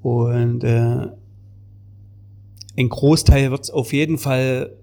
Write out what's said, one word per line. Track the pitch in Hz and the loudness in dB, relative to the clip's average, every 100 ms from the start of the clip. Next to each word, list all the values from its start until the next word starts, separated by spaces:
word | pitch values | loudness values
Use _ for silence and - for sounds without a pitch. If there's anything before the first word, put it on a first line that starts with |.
und, | 131 120 120 120 120 120 | -2 0 0 0 0 -2
äh, | 120 117 117 127 - - - - - - - - - - - - - - - - - - | 0 2 0 -2 -6 -14 -20 -20 -20 -20 -20 -20 -20 -20 -20 -20 -20 -20 -20 -20 -12 -4
ein | 123 | -4
Großteil | - 143 156 - 143 135 | 0 2 4 6 6 4
wird's | 139 - | -2 -6
auf | 151 120 | -6 -2
jeden | 139 156 160 | -2 -2 -2
Fall | 143 131 131 127 - - | -2 -2 0 -2 -6 -14